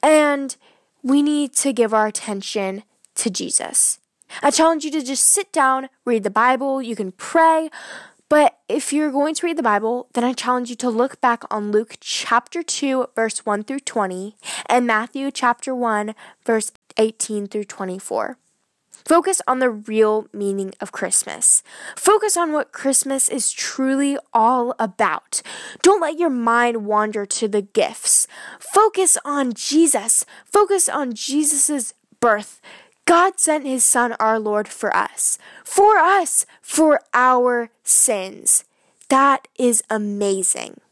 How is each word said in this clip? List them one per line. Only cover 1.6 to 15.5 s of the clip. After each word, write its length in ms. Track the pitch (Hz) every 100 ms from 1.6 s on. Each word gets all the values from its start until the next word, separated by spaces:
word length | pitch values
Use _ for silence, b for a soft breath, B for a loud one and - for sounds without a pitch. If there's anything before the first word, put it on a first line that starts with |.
| 277
give 200 | 233 226
our 140 | 220 214
attention 760 | 208 - 202 202 214 190 190 - _ _ -
to 140 | -
Jesus. 680 | 185 - - - - - - _ _ _ B
I 100 | 277
challenge 340 | 285 320 330 302
you 60 |
to 120 | 302
just 220 | 247 269 -
sit 260 | - 381
down, 380 | 320 269 262 269 _ -
read 180 | 233
the 60 | 202
Bible, 520 | 208 240 254 277 269
you 140 | 240 226
can 160 | 196
pray, 580 | - - 330 320 320 320 B B B B B _
but 300 | 302 285 _ _
if 240 | 240 -
you're 180 | 285 302
going 260 | 269 294 311
to 100 | 349
read 120 | 320
the 60 |
Bible, 460 | 233 208 220 247 -
then 140 | - 240
I 80 |
challenge 360 | 247 240 247 247
you 60 | 240
to 60 | 247
look 320 | 220 262 -
back 220 | 254 233 -
on 220 | 214 208
Luke 240 | 214 220 -
chapter 600 | - - - 233 - 349
two, 460 | 330 - 277 262 247 -
verse 300 | 226 - -
one 180 | 208
through 160 | 214 277
twenty, 560 | - 233 190 185 196 - B B B
and 200 | 247 240
Matthew 460 | 220 240 269 277
chapter 420 | - 247